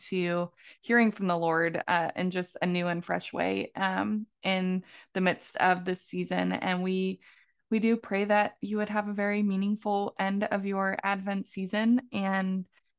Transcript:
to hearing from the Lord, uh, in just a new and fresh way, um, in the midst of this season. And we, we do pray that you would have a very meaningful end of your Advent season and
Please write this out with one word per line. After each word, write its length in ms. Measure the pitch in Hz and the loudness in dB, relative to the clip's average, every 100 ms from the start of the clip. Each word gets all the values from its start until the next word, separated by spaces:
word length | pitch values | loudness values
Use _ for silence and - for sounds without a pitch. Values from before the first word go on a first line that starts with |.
| - | -4
to 420 | 185 175 175 175 - - - | -2 0 0 -4 -8 -20 -18
hearing 300 | - 233 226 | 2 4 6
from 160 | 214 190 | 2 0
the 100 | 170 | 2
Lord, 440 | 165 160 165 165 - | 2 4 2 0 0
uh, 240 | 170 165 - | 0 0 -2
in 140 | 185 | -2
just 260 | 180 180 - | -2 -6 -2
a 60 | 180 | 0
new 180 | 180 175 | 2 0
and 180 | 170 | -2
fresh 280 | 170 175 - | -2 -4 -4
way, 400 | 170 175 190 - - | -2 0 0 -4 -2
um, 520 | 190 185 202 214 220 _ | -2 0 -2 -2 -6 _
in 400 | 190 185 185 185 - - - | -2 0 0 -2 -4 -20 -8
the 80 | 190 | 0
midst 340 | 185 175 - - | 2 0 -6 2
of 300 | 185 180 180 | 2 2 0
this 160 | 180 | -6
season. 500 | - 180 175 180 180 | -6 -6 -2 0 0
And 320 | 185 190 180 | 0 -2 -2
we, 380 | 185 190 190 185 - _ _ _ _ | 0 0 -2 -6 -14 _ _ _ _
we 80 | 220 | 2
do 160 | 226 226 | 2 2
pray 300 | - 196 202 | 0 -2 2
that 320 | 208 208 - | 4 2 -2
you 180 | 196 214 | -6 -2
would 120 | 208 | -2
have 180 | 208 208 | -2 -2
a 60 | |
very 280 | 202 202 208 | -2 0 0
meaningful 720 | 208 190 196 214 208 202 202 - | 0 2 0 0 0 0 -2 -2
end 240 | 196 196 | -2 0
of 220 | 208 202 196 | -2 -2 -2
your 320 | 196 196 196 | 0 0 0
Advent 460 | 196 196 196 196 190 | -2 -2 -2 -4 -6
season 540 | - 185 208 226 247 - | -6 -4 0 4 2 2
and 540 | 208 190 190 190 190 185 _ _ | -4 0 0 0 -2 -6 _ _